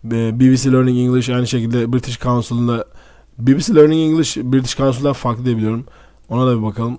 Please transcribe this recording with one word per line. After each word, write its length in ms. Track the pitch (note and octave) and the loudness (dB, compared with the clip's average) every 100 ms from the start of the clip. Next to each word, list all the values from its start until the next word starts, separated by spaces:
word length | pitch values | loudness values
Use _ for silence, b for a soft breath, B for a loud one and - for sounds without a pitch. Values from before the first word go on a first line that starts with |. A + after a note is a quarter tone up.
Be-, 360 | A2+ A2+ A2+ A#2 | -6 -2 -2 2
B 120 | C3 | 4
B 60 | C3 | 4
C 140 | C3 | 2
Learning 260 | B2+ B2+ B2 | 2 2 2
English 300 | B2 B2+ A#2+ | 0 0 0
aynı 180 | B2 A#2+ | -2 -2
şekilde 460 | B2+ A2+ A#2+ A#2 | -2 -2 -2 0
British 260 | B2 C3 A2+ | -2 -4 -6
Council'ında. 680 | B2 B2 A2+ A#2+ A#2+ A2+ - b b b b - | -2 -2 -2 -2 -2 -2 -6 b b b b -4
B 160 | B2 C#3 | 0 2
B 40 | |
C 160 | D#3 D#3+ | 4 6
Learning 360 | D3+ D#3+ D#3+ | 6 4 2
English 260 | D#3+ D3+ - | 0 0 -4
British 400 | B2 C3+ B2+ - | 0 0 0 -2
Council'dan 360 | C3+ B2 C#3+ | -2 0 -2
farklı 320 | - B2 A2+ B2+ | -2 -4 -4 -2
diye 120 | A2+ | -2
biliyorum. 280 | A2 A#2 - b b b - | -2 -4 -8 b b b -6
Ona 180 | A#2+ B2+ | -2 0
da 100 | A#2 | 0
bir 60 | |
bakalım. 340 | G#2+ G2+ A#2 | -2 -4 -6